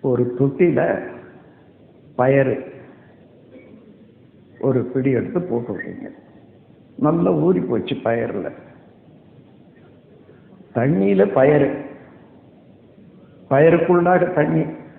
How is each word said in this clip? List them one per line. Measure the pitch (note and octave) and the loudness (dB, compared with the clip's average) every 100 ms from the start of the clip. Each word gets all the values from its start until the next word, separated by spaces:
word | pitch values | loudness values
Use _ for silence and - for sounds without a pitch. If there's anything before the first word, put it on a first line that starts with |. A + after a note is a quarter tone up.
ஒரு | C#3 A#2+ B2 - | -2 0 -2 0
தொட்டில | C#3 - F3 C3 D#3 - - - - - - - - - - - - - | -2 2 0 2 -2 -2 -6 -16 -20 -20 -20 -20 -20 -20 -20 -20 -18 -2
பயறு | B2+ C#3 C3 G#2+ - - - - - - - - - - - - - - - _ - _ _ - | 2 2 2 -2 -8 -16 -20 -20 -20 -20 -20 -20 -20 -20 -20 -20 -20 -20 -20 _ -20 _ _ -4
ஒரு | C3+ B2+ | 0 0
பிடி | - C3+ C3 | -2 -2 0
எடுத்து | B2 E2 - | 0 -2 -6
போட்டு | - A#2 A2+ | -4 -6 -6
விடுறீங்க. | F#2 - F#2 - - - - - - - - - - | -10 -10 -12 -16 -18 -20 -20 -20 -20 -20 -20 -20 -4
நல்லா | C#3+ E3+ F3+ | 0 0 0
ஊறி | E3+ D#3+ F3+ | 0 2 0
போச்சு | - A2+ - | 0 -4 -4
பயறுல. | C3+ A2+ A#2 A#2 G2+ E2+ - - - - - - - - - - - - - - - _ - - - - - - | -6 -2 -2 -4 -6 -10 -12 -20 -20 -20 -20 -20 -20 -20 -20 -20 -20 -20 -20 -20 -20 _ -20 -20 -20 -20 -20 -10
தண்ணியில | A#2+ B2+ F3 G3 G3 | -2 0 2 2 4
பயறு, | G3+ - C3+ D3 C#3 - - - - - - - - - - - - - - - - - - | 2 4 4 6 2 -2 -10 -16 -20 -20 -20 -20 -20 -20 -20 -20 -20 -20 -20 -20 -20 -20 -2
பயருக்குள்ளாக | D#3+ D#3+ E3+ E3+ F3 F3 F3+ F3 | 4 4 4 2 2 4 2 2
தண்ணி | - D#3 D#3+ D#3 - - | 0 0 0 -4 -8 -18